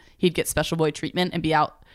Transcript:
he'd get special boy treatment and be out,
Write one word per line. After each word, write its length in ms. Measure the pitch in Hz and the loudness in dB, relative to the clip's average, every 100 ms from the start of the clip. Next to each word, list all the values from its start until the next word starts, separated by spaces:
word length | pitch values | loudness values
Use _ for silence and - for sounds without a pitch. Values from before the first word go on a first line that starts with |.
| - - | -18 0
he'd 160 | 185 | 0
get 140 | 165 - | 2 -2
special 280 | - 160 170 | -2 -2 0
boy 140 | 156 | 0
treatment 420 | 151 156 175 180 | -2 -6 -2 -2
and 100 | 170 | -2
be 120 | 156 | 0
out, 280 | 156 147 - - | 2 0 -4 -20